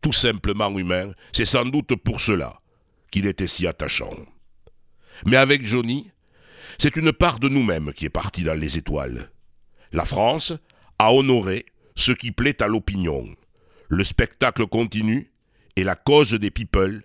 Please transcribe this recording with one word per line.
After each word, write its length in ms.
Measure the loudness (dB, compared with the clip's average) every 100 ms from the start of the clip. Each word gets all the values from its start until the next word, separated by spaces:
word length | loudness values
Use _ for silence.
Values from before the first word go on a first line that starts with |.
tout 140 | 2
simplement 640 | 2 2 0 -2 -2 -2 -2
humain, 340 | -2 -2 -4 -12 -8
c'est 140 | -4
sans 220 | 0 0 0
doute 280 | -4 -2
pour 280 | -4 -2 -2
cela 400 | 0 0 -2 -12 _ _ _ _ _
qu'il 160 | -4 -2
était 220 | -4 -6
si 180 | -4 -4
attachant. 500 | -4 -6 -6 -6 -14 -18 -20 _ _ -20 _ _ _ _ -8 2
Mais 100 | 4
avec 260 | 6 4
Johnny, 480 | 2 -2 -2 -4 -8 _ _ _ _ -20 -20 -2
c'est 180 | -2 2
une 160 | 0
part 260 | 2 0 2
de 120 | 0
nous-mêmes 420 | 2 2 0 -4
qui 140 | -8 -6
est 20 |
partie 360 | -6 -6 -6
dans 140 | -4 -4
les 200 | -4 -6
étoiles. 520 | -4 -6 -6 -8 -14 -20 _ _ _ _ _
La 140 | -4 -2
France 480 | 0 2 2 -2 -6 _ _ _ _
a 140 | 6
honoré 540 | 6 6 4 2 -4 -6 _ _ -2
ce 160 | 0
qui 200 | 0 -4
plaît 300 | -2 -2 0
à 40 | 0
l'opinion. 600 | 0 -2 -4 -2 -4 -8 -16 _ _ _ _ _
Le 160 | -2
spectacle 600 | 0 0 -2 _ -2 0 -2
continue 680 | 0 -2 -2 -2 -2 -6 _ _ _ _ -2
et 80 |
la 100 | -2
cause 380 | -2 4 6 6
des 180 | 2 -2
people 520 | -6 -6 -2 -2 -4